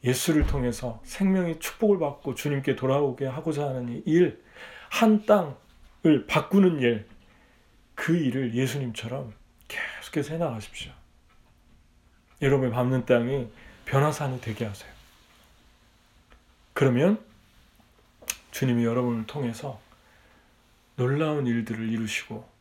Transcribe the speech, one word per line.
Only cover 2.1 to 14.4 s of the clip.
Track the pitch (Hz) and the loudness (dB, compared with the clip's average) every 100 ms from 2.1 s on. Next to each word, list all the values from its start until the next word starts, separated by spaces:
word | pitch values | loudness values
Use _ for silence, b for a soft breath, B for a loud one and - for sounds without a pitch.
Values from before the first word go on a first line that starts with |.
| 139 147 | -4 -8
주님께 | 123 147 139 135 131 | -4 -2 -2 0 0
돌아오게 | 131 135 143 123 135 | 2 2 2 -2 -6
하고자 | 127 165 143 147 | -4 -4 -2 -4
하는 | 127 123 | -4 -6
이 | 117 | -6
일, | - 160 180 - B B B B B | 2 4 4 2 B B B B B
한 | - 226 214 - | 2 4 4 6
땅을 | 208 160 135 _ _ - - 165 143 - | 4 4 -8 _ _ -20 -2 4 4 2
바꾸는 | 156 147 196 185 160 | -2 2 6 6 4
일, | 123 113 104 - b b b b b _ _ | 2 0 -4 -20 b b b b b _ _
그 | - - 175 | -10 -2 0
일을 | 143 123 127 | 2 0 -2
예수님처럼 | 113 131 143 127 110 113 127 131 104 - _ - | 0 -2 -2 -6 -6 -8 -8 -10 -16 -20 _ -14
계속해서 | - - - - 160 139 | -10 -8 -10 -6 -4 -4
해나가십시오. | 160 170 113 101 - - - - _ _ _ _ _ _ _ _ _ _ _ _ _ | -2 -4 -4 -10 -14 -16 -16 -20 _ _ _ _ _ _ _ _ _ _ _ _ _
여러분의 | 139 139 127 | 2 2 2
밟는 | 117 123 131 120 | 0 0 0 2
땅이 | 120 117 139 117 B B B | 2 2 -2 -4 B B B
변화산이 | - 135 147 143 143 127 | -2 2 2 0 -4 -4